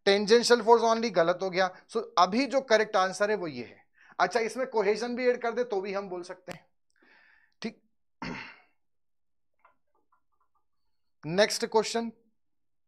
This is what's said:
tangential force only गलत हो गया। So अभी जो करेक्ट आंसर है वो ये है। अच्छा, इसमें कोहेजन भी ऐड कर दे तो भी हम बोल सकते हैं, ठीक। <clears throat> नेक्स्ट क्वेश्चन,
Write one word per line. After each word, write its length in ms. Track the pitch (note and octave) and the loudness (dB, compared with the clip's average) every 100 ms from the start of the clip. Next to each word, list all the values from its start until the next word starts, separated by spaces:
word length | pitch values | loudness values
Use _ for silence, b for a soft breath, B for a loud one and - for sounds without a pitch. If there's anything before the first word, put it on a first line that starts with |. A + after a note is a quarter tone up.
| G3+ | 2
tangential 560 | G3 G3+ A#3 A#3 A#3+ | 2 6 4 6 4
force 220 | G#3 A#3 A3+ | 6 6 4
only 240 | A3+ A#3 | 0 0
गलत 260 | F3 E3 F3+ | 2 2 0
हो 60 | F#3+ | -2
गया। 200 | F3 F#3 B - | -2 -2 B -10
So 140 | A3+ - - | -8 -2 2
अभी 280 | F#3 A3+ C#4 | 4 2 -2
जो 140 | C4+ C4+ | -2 2
करेक्ट 260 | G#3+ G#3+ G3+ | 2 2 0
आंसर 340 | F#3+ F#3 G3+ | 0 -2 -2
है 60 | G#3 | -2
वो 100 | E3+ | -6
ये 180 | B2 | -10
है। 160 | G#2+ - _ b b - | -14 -18 _ b b -2
अच्छा, 220 | F3+ A#3 | 0 0
इसमें 260 | A3+ A#3+ B3+ | -4 -6 -4
कोहेजन 480 | A3 G3 G#3+ A#3+ A#3+ | 0 0 -2 -4 -2
भी 120 | B3 | -2
ऐड 120 | A#3+ | 0
कर 100 | A#3 | -4
दे 120 | A3+ A#3+ | -4 -4
तो 140 | G3 | -4
भी 120 | G3+ | -4
हम 160 | F#3+ G3+ | -6 -8
बोल 140 | F3 | -10
सकते 300 | F3 F3+ - | -12 -16 -16
हैं, 120 | D#3+ _ _ _ b b b b b b _ | -18 _ _ _ b b b b b b _
ठीक। 180 | A3+ - _ _ _ _ | -14 -14 _ _ _ _
<clears throat> 140 | - - B B B _ _ _ _ _ _ _ _ _ _ _ _ _ _ _ _ _ _ _ _ _ _ _ _ _ | -14 -12 B B B _ _ _ _ _ _ _ _ _ _ _ _ _ _ _ _ _ _ _ _ _ _ _ _ _
नेक्स्ट 420 | D3 F3+ G#3+ - G#3+ | -4 0 0 -2 -2
क्वेश्चन, 440 | A3 G#3 A#3 A#3 - _ _ _ _ _ _ | -2 -2 -4 -6 -12 _ _ _ _ _ _